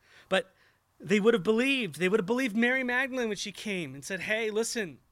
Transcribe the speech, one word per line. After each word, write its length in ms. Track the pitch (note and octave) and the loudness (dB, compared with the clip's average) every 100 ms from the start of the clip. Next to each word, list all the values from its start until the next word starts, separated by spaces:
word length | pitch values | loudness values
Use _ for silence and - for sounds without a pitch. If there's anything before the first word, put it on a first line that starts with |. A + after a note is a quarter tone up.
| _ - - | _ -18 -2
But 240 | F#3 - _ _ _ _ _ | -2 -2 _ _ _ _ _
they 180 | D#3 G#3 | 0 4
would 160 | G#3+ | 6
have 80 | A#3 | 4
believed. 560 | E3+ A3 C4 C4+ G3+ C#3+ | 4 2 2 0 -2 0
They 100 | F#3 | 2
would 120 | G#3+ | 2
have 60 | F3+ | 2
believed 300 | B3 C4 G#3 | 0 0 2
Mary 280 | A#3+ C4 | 2 2
Magdalene 440 | B3 B3 C4+ B3+ A3+ | 0 0 -2 -2 -2
when 80 | G3+ | -4
she 140 | G3+ | -8
came 440 | - A3 F#3+ D3 | -8 -6 -4 -6
and 100 | C3+ | -8
said, 160 | - F#3+ | -8 -8
"Hey, 300 | E3 G#3+ A3 | -4 -2 -2
listen." 480 | G#3 A3+ A#3 F3+ B2 _ | -2 -2 -4 -6 -10 _